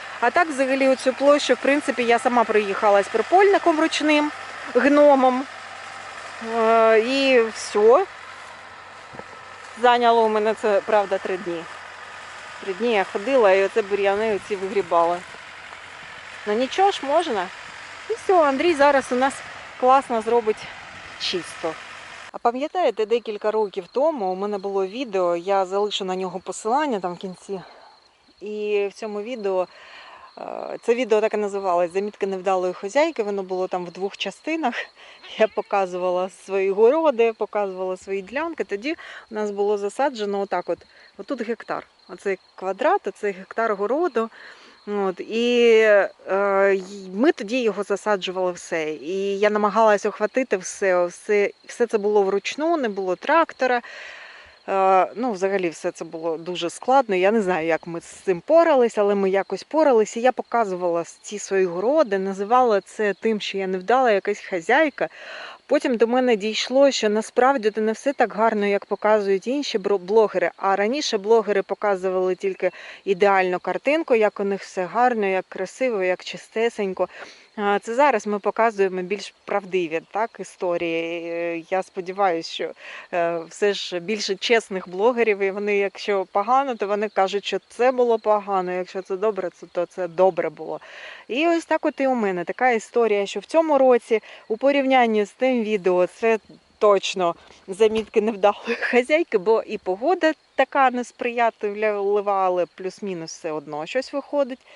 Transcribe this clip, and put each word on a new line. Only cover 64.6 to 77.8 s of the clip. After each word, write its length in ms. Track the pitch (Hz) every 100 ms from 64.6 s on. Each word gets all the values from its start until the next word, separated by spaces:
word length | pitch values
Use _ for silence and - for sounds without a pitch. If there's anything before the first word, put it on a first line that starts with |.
| 165 262 320 - 160 - - - - - -
Потім 320 | 285 294 233
до 100 | 226
мене 280 | 254 247 220
дійшло, 560 | 214 214 - 254 277
що 180 | - 214
насправді 640 | 208 214 - 254 277 214
це 100 | 214
не 100 | 214
все 220 | 220 269
так 200 | 277 233
гарно, 320 | 202 226 220 202
як 200 | 202 -
показують 600 | 202 208 214 196 196 226
інші 300 | 285 269 214
бро-, 200 | 190 202
блогери. 540 | 180 220 208 185 170 -
А 180 | 196 190
раніше 420 | 208 285 - 220
блогери 440 | 196 233 202 196
показували 760 | - 196 208 190 185 185 185 180
тільки 360 | 196 185 185 - - - -
ідеальну 540 | 185 202 190 185 180
картинку, 560 | - 180 269 311 320 233
як 240 | 208 -
у 40 |
них 180 | 196 196
все 240 | - - 180
гарно, 420 | 202 247 226 196
як 180 | 190 -
красиво, 540 | - 185 - 262 214
як 200 | 185 180
чистесенько. 840 | - - - 220 233 226 202 185 180 - - - _ -
А, 240 | 202
це 160 | 202